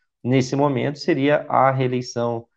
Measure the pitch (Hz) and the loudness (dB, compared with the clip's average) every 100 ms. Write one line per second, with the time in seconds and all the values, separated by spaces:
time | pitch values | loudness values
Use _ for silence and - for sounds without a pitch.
0 | _ _ 117 131 131 139 143 127 131 143 | _ _ 0 0 0 0 0 0 -4 -4
1 | - 147 139 147 - 123 131 131 127 127 | -2 0 2 2 2 2 4 2 0 -2
2 | 123 120 120 117 117 | -6 -4 -4 -4 -10